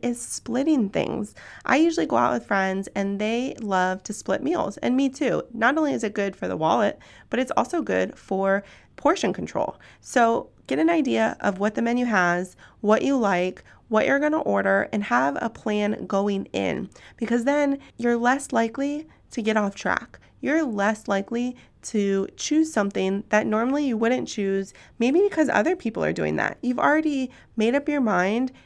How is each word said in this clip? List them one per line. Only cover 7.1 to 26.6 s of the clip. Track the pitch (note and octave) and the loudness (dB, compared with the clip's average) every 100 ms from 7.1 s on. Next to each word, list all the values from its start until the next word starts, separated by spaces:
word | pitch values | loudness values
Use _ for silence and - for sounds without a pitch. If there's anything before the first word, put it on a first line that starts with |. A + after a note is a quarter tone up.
| - - | -20 -6
but | A3+ | -4
it's | B3+ - | 0 0
also | A#3+ F4 | 0 -2
good | G3+ F#3 F#3 - | 0 0 0 -4
for | - F#3+ G3 G3 G3+ - - - | -6 -2 0 0 -2 -16 -20 -2
portion | C#4 G4 F4 | 0 2 0
control. | - - - - - - - | -4 -6 -4 -4 -6 -20 -20
So | - B3+ A#3 A3+ - - - | -2 2 4 2 -4 -14 -6
get | C4+ | 0
an | D#4+ | 2
idea | E4+ C4 A3+ A3 - | 2 2 0 0 0
of | G3+ F#3+ | -4 0
what | G#3 G#3+ | -2 0
the | |
menu | A#3 B3 B3 | -2 0 2
has, | G#3 F3 F3 F3+ - - - | 2 2 0 -2 -10 -20 -4
what | G3+ A3 | 2 4
you | C4+ C#4 | 4 2
like, | G#3 F3+ F#3 F3+ - - - | 2 2 0 -4 -14 -20 -2
what | A3 - | 0 2
you're | C#4 | 2
gonna | G3+ G#3 | 2 0
order, | - G3+ G3 G3 - | 0 0 2 2 0
and | G#3 | -4
have | G#3 A#3+ C4+ - | 0 0 0 -2
a | A3 | -4
plan | - A3+ G#3 G#3 G#3 F#3 | -6 -4 0 0 -2 -2
going | G3 G3+ G3 G3 | -2 0 -2 -4
in, | - - C2+ B1+ - - - | -4 -2 -4 -8 -14 -20 -10
because | A3+ A#3+ | -2 0
then | A#3 D4 C#4+ C#4 - - | 0 2 0 -2 -8 -4
you're | A#3+ A#3 | -2 2
less | A#3+ C4+ - | 2 0 0
likely | A#3 A3+ A3+ C#4+ D4 D#4 - _ | -2 0 -2 -4 -4 -10 -18 _
to | - | -4
get | G#3+ G#3+ | 0 0
off | G3+ - | 0 -2
track. | - - - - - _ | -2 -2 -4 -16 -20 _
You're | B3+ D#4 | -2 0
less | D4 G#3 G3+ G#3+ - | 0 0 -2 -2 -2
likely | G3 G3 A#3 B3 B3 - _ | -2 -2 -4 -4 -8 -18 _
to | - A3 G3+ G3 - - | -6 0 2 0 -2 -6
choose | - D4+ D#4+ | -2 0 2
something | A#3+ G3+ G3 F#3+ G3 - | 0 -2 0 -2 -2 0
that | G#3+ A3 | 0 2
normally | G#3+ A#3+ C#4+ C#4+ | 0 0 0 0
you | A3 | 0
wouldn't | A#3 B3+ - | 0 0 -2
choose, | - G3 G3 F#3+ - - - | -4 -2 -2 -4 -12 -20 0
maybe | A#3+ D#4 | 2 4
because | G4+ E4 D4 | 4 2 2
other | - B3 F#4 | 2 2 0
people | A3+ F3 | -4 -2
are | D#3 | -2
doing | E3 D#3 D#3 | 0 0 0
that. | - - | -2 -2